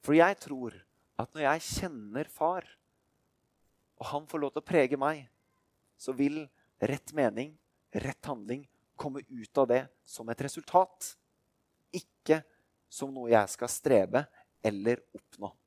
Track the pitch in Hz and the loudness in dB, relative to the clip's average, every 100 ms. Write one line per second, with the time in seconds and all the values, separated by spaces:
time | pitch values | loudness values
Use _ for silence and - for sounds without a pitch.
0 | - 156 170 196 - 135 120 90 _ _ | 6 6 6 4 -8 -8 -10 -12 _ _
1 | _ - 113 156 143 160 - - 185 135 | _ -8 -8 0 2 2 -2 -6 -6 -10
2 | 104 117 156 - 160 185 - - _ _ | -8 -6 -6 -2 -2 -2 -8 -20 _ _
3 | _ _ _ _ _ _ _ _ _ _ | _ _ _ _ _ _ _ _ _ _
4 | 113 143 156 165 143 156 - 175 131 139 | -8 -8 -6 -4 -2 -4 0 2 4 2
5 | 139 156 131 _ _ _ _ _ _ _ | -2 -2 -12 _ _ _ _ _ _ _
6 | - 127 143 151 143 _ _ _ 110 139 | -8 0 0 0 -10 _ _ _ -4 -4
7 | - 156 123 107 143 156 _ _ _ 104 | -6 0 0 0 -8 -12 _ _ _ -6
8 | 135 - - 123 101 131 139 _ _ - | -6 -8 -8 -10 -6 -10 -10 _ _ -10
9 | 151 135 135 127 107 - 127 127 135 _ | -8 -8 -12 -16 -4 2 4 4 0 _
10 | - - 113 117 135 - - 180 185 _ | -20 -14 -10 -6 -6 -8 2 4 4 _
11 | - - _ _ _ _ _ _ _ 180 | -14 -14 _ _ _ _ _ _ _ -12
12 | - _ - 156 - _ _ _ _ - | -12 _ 0 0 0 _ _ _ _ -10
13 | 139 131 120 113 98 - 120 - 135 117 | -8 -6 4 4 4 -4 -6 -4 4 4
14 | 92 120 147 _ _ _ 110 101 107 120 | 4 0 -2 _ _ _ -4 0 -2 -2
15 | _ - _ - 104 _ | _ -20 _ -14 -14 _